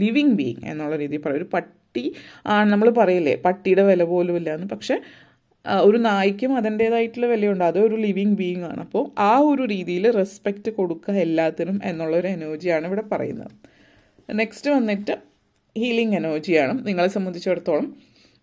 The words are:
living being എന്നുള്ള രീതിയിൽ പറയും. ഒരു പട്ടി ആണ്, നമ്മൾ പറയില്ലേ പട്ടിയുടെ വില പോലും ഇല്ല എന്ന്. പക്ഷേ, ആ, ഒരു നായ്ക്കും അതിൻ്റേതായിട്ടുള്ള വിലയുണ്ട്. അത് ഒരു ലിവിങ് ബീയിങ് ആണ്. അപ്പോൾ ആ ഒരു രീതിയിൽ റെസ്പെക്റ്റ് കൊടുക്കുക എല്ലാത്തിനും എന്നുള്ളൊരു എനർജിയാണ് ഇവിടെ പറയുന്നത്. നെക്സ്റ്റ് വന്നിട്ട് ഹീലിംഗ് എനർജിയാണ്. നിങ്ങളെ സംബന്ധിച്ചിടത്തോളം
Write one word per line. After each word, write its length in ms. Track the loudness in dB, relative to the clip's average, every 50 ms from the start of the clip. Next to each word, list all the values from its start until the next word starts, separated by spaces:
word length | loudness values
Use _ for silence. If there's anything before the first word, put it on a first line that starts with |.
| 0
living 260 | 0 2 2 2 2
being 360 | 2 2 0 -4 -6 -8 -10
എന്നുള്ള 300 | -10 -8 -8 -6 -4 -4
രീതിയിൽ 240 | -4 -4 -4 -6 -6
പറയും. 160 | -4 -4 -4
ഒരു 100 | -4 -4 -4 -4
പട്ടി 600 | -4 -4 -6 _ _ _ _ -8 -6 -6 -6 -8 -10 -14 -20 -20 -10 -4
ആണ്, 260 | 0 2 4 4 4 4
നമ്മൾ 180 | 4 4 4
പറയില്ലേ 440 | 6 6 4 4 4 4 2 2 0 2 2
പട്ടിയുടെ 380 | 0 0 0 0 2 4 6 6
വില 220 | 6 4 4 2
പോലും 320 | 2 2 0 0 0 -2
ഇല്ല 180 | -2 -4 -4 -6
എന്ന്. 120 | -6 -8
പക്ഷേ, 340 | -10 -10 -8 -6 -4 -4 -4 -6 -10 -20 -20 -20 _ _ _ _ _ _ _ -6
ആ, 120 | -2 2 4
ഒരു 200 | 6 6 6 6
നായ്ക്കും 580 | 4 2 2 2 2 0 0 0 -2 -2 0
അതിൻ്റേതായിട്ടുള്ള 720 | 0 0 -2 0 0 0 2 2 0 0 -2 -4 -2 0
വിലയുണ്ട്. 380 | 0 2 2 2 0 2 2 2
അത് 140 | 2 2 4
ഒരു 160 | 2 2 2
ലിവിങ് 420 | 0 0 0 0 0 2 2 2
ബീയിങ് 260 | 0 0 -2 -4 -4 -6
ആണ്. 180 | -8 -8 -10
അപ്പോൾ 300 | -8 -4 -4 -4 -4 -4 -2 0
ആ 200 | 2 4 4 4
ഒരു 280 | 4 4 2 0 -2
രീതിയിൽ 440 | -4 -4 -4 -4 -4 -2 0 2 2
റെസ്പെക്റ്റ് 640 | 2 2 0 -2 -4 -6 -6 -6 -6 -4 -6 -6 -4
കൊടുക്കുക 420 | -2 -4 -4 -4 -6 -6 -2 0
എല്ലാത്തിനും 680 | 0 0 0 2 0 0 0 -2 -2 -4 -4 -4 -4 -4
എന്നുള്ളൊരു 440 | -6 -6 -4 -4 -2 0 0 0 -2
എനർജിയാണ് 580 | -4 -6 -8 -8 -8 -6 -2 0 0 0 -2
ഇവിടെ 160 | -2 -4 -6 -4 -4 -4
പറയുന്നത്. 380 | -4 -4 -6 -8 -10 -14 -16 -20 _ -20 -20 _ _ _ _ _ _ _ _ _ _ _ -6 -4
നെക്സ്റ്റ് 340 | -4 -4 -4 -6 -6 -2 0
വന്നിട്ട് 640 | 0 2 2 0 -2 -4 -4 -6 -6 -8 -8 _ _ _ _ _ _ _ _ _ -8 -4
ഹീലിംഗ് 380 | -2 -2 0 0 0 0 0
എനർജിയാണ്. 680 | 0 -2 -2 -4 -4 -2 2 2 2 2 2 0 -4 -4
നിങ്ങളെ 220 | -4 -2 0 0 0
സംബന്ധിച്ചിടത്തോളം 1040 | 0 -2 -4 -6 -6 -6 -4 -2 -2 -2 -2 -2 -2 -2 -2 -4 -8 -14 _ _ _ _ _ _ _ _